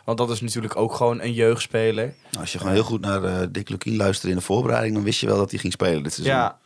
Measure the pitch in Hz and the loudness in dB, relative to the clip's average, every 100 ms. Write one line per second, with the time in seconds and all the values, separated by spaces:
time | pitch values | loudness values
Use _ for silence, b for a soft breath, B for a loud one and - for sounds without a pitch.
0 | B 117 120 113 117 120 110 - 113 - | B -2 0 -2 -4 -4 -4 0 0 2
1 | 120 117 101 117 113 117 - 117 113 110 | 2 2 -2 2 4 4 0 0 2 0
2 | 123 - - - 82 87 92 98 113 113 | -2 -6 -12 -10 -8 -4 2 2 2 0
3 | 101 98 92 92 90 - 101 101 - 113 | -2 -2 0 -2 -2 -4 -6 -6 -2 0
4 | 101 95 90 92 - 120 120 117 113 107 | 2 2 0 -2 0 0 2 2 2 0
5 | 101 - 113 101 98 - 90 - 92 80 | 0 0 2 2 2 -2 -4 0 0 0
6 | 76 - 135 135 117 - | -2 -4 0 0 0 -4